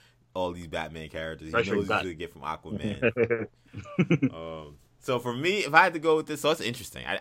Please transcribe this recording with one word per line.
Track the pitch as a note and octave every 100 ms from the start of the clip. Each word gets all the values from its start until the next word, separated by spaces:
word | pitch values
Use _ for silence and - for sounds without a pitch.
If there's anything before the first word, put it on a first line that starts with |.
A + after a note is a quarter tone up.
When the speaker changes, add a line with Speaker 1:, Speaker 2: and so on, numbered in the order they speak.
| - _ _
Speaker 1:
all | F#2 F2+
these | F2 E2
Batman | E2 D#2 D#2+ D#2
characters. | D#2+ D#2+ D#2+ D#2
He |
Speaker 2:
Pressure | A2+ G2
Speaker 1:
knows | G2+ G2
he's |
Speaker 2:
got | G#2
Speaker 1:
gonna | F#2
get | D#2+ E2+
from | D2+
Aquaman. | C#2+ D#2 - G#2 C#2+ C#2 -
Speaker 3:
<laughs> | B2 A#2 A#2 G#2+ _ _ - - - C#3+ D3+ -
Speaker 1:
Um, | E2 E2 D#2+ D2+ D2 _ _
so | - B2
for | A#2+
me, | A#2+ E3 G3+
if | C#3+
I | D#3+
had | F#3
to | E3
go | D#3+ D#3
with | D3+
this, | D3+
so | D3
it's | D#3+
interesting. | G2 B2 - C2+ B1
I, | G2